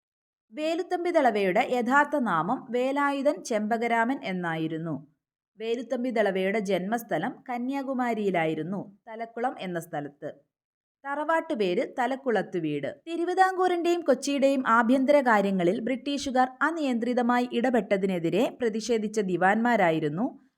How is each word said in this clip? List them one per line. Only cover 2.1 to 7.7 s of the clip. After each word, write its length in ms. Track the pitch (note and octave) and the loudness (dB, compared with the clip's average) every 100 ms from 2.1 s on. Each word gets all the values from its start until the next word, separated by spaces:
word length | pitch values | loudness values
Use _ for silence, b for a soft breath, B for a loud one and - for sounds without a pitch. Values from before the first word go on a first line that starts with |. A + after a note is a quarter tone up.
| D4 | 2
നാമം 500 | A#3 E3 E3 B3+ - | 0 0 0 -2 -4
വേലായുധൻ 760 | A#3+ B3+ C#4 C#4+ C#4 C#4 D4+ | -2 -2 0 0 0 0 -2
ചെമ്പകരാമൻ 760 | - A3 G#3+ A3+ A#3 A#3 A3+ C#4 | -2 -2 -2 -2 0 2 0 -2
എന്നായിരുന്നു. 720 | - F#3 F3 D#3+ D#3+ D#3+ E3 D3+ - _ _ _ _ - | -4 -4 -2 -2 -2 -4 -6 -8 -10 _ _ _ _ -10
വേലുത്തമ്പി 500 | A3 A#3 A#3+ B3+ B3 | -4 -4 -4 -4 -2
ദളവയുടെ 500 | A3+ G3+ F#3+ F#3+ G#3+ | 0 0 2 0 0
ജന്മസ്ഥലം 760 | G3 F#3 F#3 A#3 A3+ E3+ G3 D#4 - | 0 -2 -2 -4 -4 -4 -4 -8 -10
കന്യാകുമാരിയിലായിരുന്നു, 1300 | A#3+ B3 | -8 -4